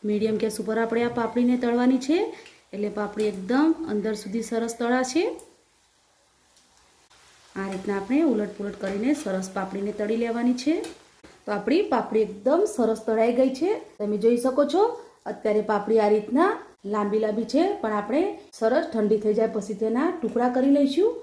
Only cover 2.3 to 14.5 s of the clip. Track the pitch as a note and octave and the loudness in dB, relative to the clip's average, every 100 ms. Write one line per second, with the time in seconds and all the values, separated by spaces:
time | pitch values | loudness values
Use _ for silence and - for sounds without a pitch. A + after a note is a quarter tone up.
2.3 | - - - _ G3 G#3 G3 G#3 - G#3+ | -6 -20 -20 _ -6 -6 -4 -6 -2 -2
3.3 | F#3+ F#3+ B3+ D#4+ D#4+ D#4+ G#3 G#3 G#3+ G#3 | -2 -2 2 2 2 -2 -2 -2 -4 -6
4.3 | A3 A3 A3+ A#3 A3+ A#3+ B3+ B3 D#4 G#4 | -6 -4 -4 -4 -4 0 0 0 0 -2
5.3 | - - _ _ _ _ _ _ _ _ | -4 -14 _ _ _ _ _ _ _ _
6.3 | _ _ _ _ _ _ _ _ _ - | _ _ _ _ _ _ _ _ _ -20
7.3 | - _ - G3 F#3+ G3+ G3 G3 C4+ D#4+ | -20 _ -10 -8 -8 -6 -6 0 2 2
8.3 | G#3+ G#3 - G3+ - G3 G3 A#3 D4 G#3 | 2 -2 -6 -10 -6 -6 -2 -2 -2 -2
9.3 | F#3+ F#3 - F#3+ G3 G3+ G#3 G#3 A3+ A#3 | -4 -4 -6 -6 -6 -6 -4 -2 -2 -2
10.3 | A#3 A#3+ B3 - F4 A4+ - - _ - | 0 0 0 0 -2 -2 -12 -20 _ -20
11.3 | - - G#3 G#3 D4+ G#4 A#3+ - A3 G#3 | -18 -6 -4 0 0 2 0 0 0 0
12.3 | - B3+ D#4+ G#4 - A3+ A3 - A3 A3+ | 0 0 2 2 2 0 0 0 2 2
13.3 | A#3+ C4 B3+ E4+ A4+ - - G#3 G#3 A3+ | 4 2 2 -2 -2 -6 -8 -4 2 4
14.3 | A#3+ B3+ | 4 2